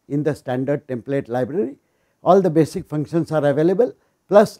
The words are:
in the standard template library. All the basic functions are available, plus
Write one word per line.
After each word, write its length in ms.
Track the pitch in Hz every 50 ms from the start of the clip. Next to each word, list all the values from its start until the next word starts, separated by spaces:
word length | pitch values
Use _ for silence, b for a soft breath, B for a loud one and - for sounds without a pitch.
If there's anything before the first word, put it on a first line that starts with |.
| _ -
in 160 | 139 147 143
the 120 | 156 135
standard 520 | - - 135 123 127 135 139 147 139 - -
template 420 | 127 117 101 135 139 139 - 110
library. 480 | 117 131 127 104 143 190 233 269 277 - _ _ _ _ _ _ _ _
All 200 | - 156 180 202
the 80 | 185 185
basic 360 | 147 165 151 - - 196 -
functions 460 | - 151 151 143 - 156 170 160 -
are 140 | 156 151 143
available, 480 | 147 135 143 156 175 190 185 247 - - - _ _ _ _ _ _
plus 320 | 180 208 214 - - -